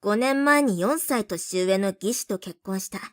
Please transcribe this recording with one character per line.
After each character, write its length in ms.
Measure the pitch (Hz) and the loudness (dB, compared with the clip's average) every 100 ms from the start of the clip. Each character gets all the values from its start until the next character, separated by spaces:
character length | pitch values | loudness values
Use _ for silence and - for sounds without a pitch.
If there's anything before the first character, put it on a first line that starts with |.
五 140 | 202 214 | 0 0
年 300 | 254 277 285 | 2 2 4
前 160 | 294 | 4
に 180 | 285 180 | 4 2
四 200 | 190 311 | 0 0
歳 260 | - 247 208 | 0 -2 -2
年 360 | 170 - 185 | -6 -4 -2
上 160 | 185 190 | 2 2
の 100 | 196 | 2
義 260 | 190 190 | -2 -4
士 140 | 240 - | -4 -4
と 100 | 190 | -6
結 220 | - - | -8 -16
婚 160 | - 190 | -8 -8
し 100 | - | -6
た。 100 | - - | -12 -16